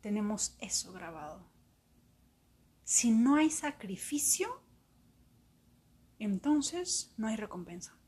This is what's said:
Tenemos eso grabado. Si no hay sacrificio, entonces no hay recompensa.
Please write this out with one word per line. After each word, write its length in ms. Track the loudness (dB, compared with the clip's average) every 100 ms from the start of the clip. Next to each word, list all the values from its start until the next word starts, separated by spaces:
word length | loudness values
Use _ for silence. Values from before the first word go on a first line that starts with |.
Tenemos 520 | -2 -2 -2 -2 -4 -6
eso 320 | -4 -4 -4
grabado. 580 | -12 -14 -12 -14 -14 -20 _ _ _ _ _ _ _ _ _ _ _ _ _
Si 280 | 0 2 6
no 260 | 6 6 6
hay 120 | 6
sacrificio, 1120 | 2 -4 -6 -10 -10 -4 -2 0 0 0 -6 _ _ _ _ _ _ _ _ _ _ _ _ _ _ _ _
entonces 960 | -2 -2 2 2 2 -4 -4 -4 -4 -6
no 100 | -4
hay 100 | -4
recompensa. 640 | -6 -8 -10 -12 -14 -20